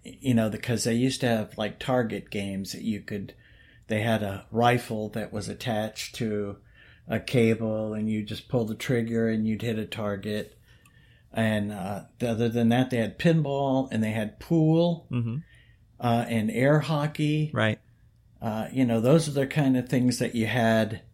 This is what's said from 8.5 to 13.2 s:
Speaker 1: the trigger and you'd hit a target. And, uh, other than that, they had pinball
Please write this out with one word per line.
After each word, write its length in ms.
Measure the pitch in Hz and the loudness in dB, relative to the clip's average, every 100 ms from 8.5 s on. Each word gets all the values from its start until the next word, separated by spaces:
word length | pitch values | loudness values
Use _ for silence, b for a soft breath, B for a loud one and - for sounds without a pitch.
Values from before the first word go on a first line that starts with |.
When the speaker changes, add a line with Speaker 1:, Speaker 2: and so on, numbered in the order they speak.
| 127 | -2
Speaker 1:
the 100 | 110 | -2
trigger 540 | 110 - 120 113 117 113 | -4 -2 -2 0 0 0
and 180 | 110 110 | 0 0
you'd 160 | 107 | -2
hit 160 | 117 110 | -2 -4
a 80 | 104 | -6
target. 680 | - 104 101 104 104 - - b b b b b b b | -6 -4 -4 -4 -6 -6 -14 b b b b b b b
And, 380 | - 110 107 101 | 0 2 2 -2
uh, 340 | 104 92 98 - - | -4 -6 -6 -10 -4
other 260 | 123 113 117 | -2 0 0
than 220 | 117 117 | 4 4
that, 180 | 123 127 | 4 2
they 80 | 120 | 0
had 220 | 107 | -2
pinball 720 | - | 0